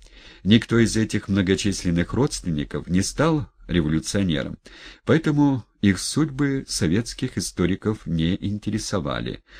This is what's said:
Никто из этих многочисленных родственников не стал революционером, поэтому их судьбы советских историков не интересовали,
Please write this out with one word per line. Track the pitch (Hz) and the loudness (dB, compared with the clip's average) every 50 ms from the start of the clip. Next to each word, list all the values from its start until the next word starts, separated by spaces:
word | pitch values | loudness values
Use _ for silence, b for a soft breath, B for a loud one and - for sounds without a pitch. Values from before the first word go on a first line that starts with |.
| B B B B B B B B B | B B B B B B B B B
Никто | 90 107 117 - - 113 117 | 4 4 4 4 4 4 4
из | 117 101 95 | 4 4 2
этих | 110 113 107 - 104 - - | 0 -2 0 -2 -4 -2 0
многочисленных | 98 101 95 90 98 92 - 101 92 - - 92 85 85 87 - - | 0 0 2 2 2 2 2 -2 -2 -2 -2 0 0 0 0 0 0
родственников | 110 131 151 - - - 90 80 73 71 - - 76 69 - | 0 0 0 -2 -4 -6 -4 -4 -4 -4 -6 -6 -8 -4 0
не | 85 92 98 | 0 0 0
стал | - - - 139 165 160 151 113 - _ _ - - | 0 0 0 0 2 2 0 -4 -6 _ _ -8 0
революционером, | - 87 78 76 78 80 - - - 101 98 90 78 69 62 - - - _ B B B B B B B B | 0 2 2 2 0 -2 -2 -2 -2 0 0 0 0 -2 -2 -6 -10 -14 _ B B B B B B B B
поэтому | - 113 160 160 160 147 147 147 143 135 123 - _ _ - | 2 2 2 4 2 2 4 4 4 2 0 -4 _ _ 0
их | - 101 95 - | 2 2 2 2
судьбы | - - - 135 156 156 135 131 147 139 139 135 - - | -2 -4 -2 -2 -2 -2 -2 -2 -2 -2 -2 -4 -6 -6
советских | - - - 82 82 107 - - - - 135 127 - | -4 -2 0 2 2 0 -2 -4 -6 -6 -6 -6 -4
историков | 107 87 - - - 90 85 95 - - 104 110 - - | -4 -6 -6 -2 0 0 0 0 0 -2 -4 -4 -4 -4
не | - 85 82 80 82 92 - - | -4 -2 0 2 0 0 0 -2
интересовали, | 101 104 104 - 110 107 107 - - - 98 71 71 64 58 58 58 50 - B B B B | -4 -4 -4 -4 -4 -4 -4 -4 -2 -4 -4 -2 -2 -4 -4 -4 -6 -8 -10 B B B B